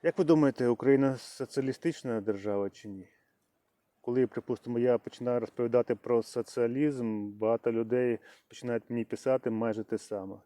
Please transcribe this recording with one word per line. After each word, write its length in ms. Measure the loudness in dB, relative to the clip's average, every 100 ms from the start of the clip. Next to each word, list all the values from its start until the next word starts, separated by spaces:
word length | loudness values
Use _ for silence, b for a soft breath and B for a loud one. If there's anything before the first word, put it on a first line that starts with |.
Як 160 | 0 0
ви 60 |
думаєте, 440 | 6 8 6 4 2
Україна 480 | 2 4 6 4 0
соціалістична 1040 | -8 -12 -6 -4 -4 -2 -4 -4 -4 -4
держава 500 | -2 -4 -2 -2 -4
чи 180 | -6 -16
ні? 200 | -14 -16 _ _ _ _ _ _ _ _ _
Коли, 260 | -2 0 0
припустимо, 520 | -2 -6 -8 -4 -2
я 200 | 2 0
починаю 420 | -2 -8 -4 -2
розповідати 540 | -4 -4 2 2 2
про 280 | -2 0 0
соціалізм, 1080 | 0 -6 -6 -2 -2 0 -2 -2 -4 -4 -6
багато 400 | -2 0 0 0
людей 460 | -2 0 0 0 -2 B B _
починають 420 | -14 -6 -6 _
мені 140 | -6
писати 460 | -6 -4 0 0 0
майже 340 | -2 -2 -4
те 140 | -4 -6
саме. 380 | -6 -10 -10 -14